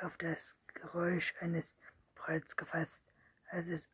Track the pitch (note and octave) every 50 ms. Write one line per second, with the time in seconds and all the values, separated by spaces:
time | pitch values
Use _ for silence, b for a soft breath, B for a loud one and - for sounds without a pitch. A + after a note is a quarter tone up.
0 | E3 E3 - - E3+ E3 D#3+ - - - - _ - - - - - - - E3+
1 | E3+ F3 F3+ E3 - - - - F3 E3+ E3 D#3+ - - - B B B B B
2 | _ _ - - - - D#3+ D#3+ - - - - D#3+ - - E3 D#3+ - - -
3 | _ b b b b b b b b - G3 F3 E3+ F3 E3+ D#3 - _